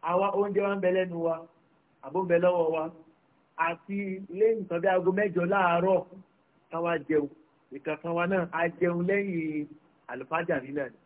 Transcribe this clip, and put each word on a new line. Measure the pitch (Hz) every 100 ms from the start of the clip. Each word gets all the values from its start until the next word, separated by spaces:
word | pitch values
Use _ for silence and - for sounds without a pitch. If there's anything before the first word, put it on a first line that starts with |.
Àwa | 160 180 196
oúnjẹ | 196 202 202
wa | 202
ń | 202
bẹ | 185
lẹ́nu | 185 185 170
wa, | 165 165 165 _ _ _ _ _
àbó | 135 165
ń | 185
bẹ | 170
lọ́wọ́ | 180 180 160
wa, | 160 160 - - _ _ _ _ -
àti | 165 170 - 196 196 190 196
lẹ́yìn | 180 220 226
nǹkan | 196 175
bí | 190
aago | 185 180
mẹ́jọ | 190 208 175 175
láàárọ̀, | 196 180 170 185 185 - 190 - _ _ _ _
ká | 165
wá | 170 165
jẹun. | 143 156 143 - _ _ _
Ìkankan | 139 156 151 165
wa | 170 175
náà, | 190 170
a | 160 170
jẹun | - 175 175
lẹ́yìn | 175 202 202 170 160 151 147 - _ _ -
àlùfájàrí | 127 127 160 170 143 131
náà | 143 131
ni. | -